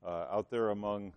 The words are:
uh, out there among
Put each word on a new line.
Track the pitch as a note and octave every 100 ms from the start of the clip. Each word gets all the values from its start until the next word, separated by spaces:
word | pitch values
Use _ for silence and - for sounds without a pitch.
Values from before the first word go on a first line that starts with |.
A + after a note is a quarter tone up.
uh, | F2+ E2+ D#2
out | G2+ G#2+
there | A#2+ A2
among | G#2 G#2 G#2 G2+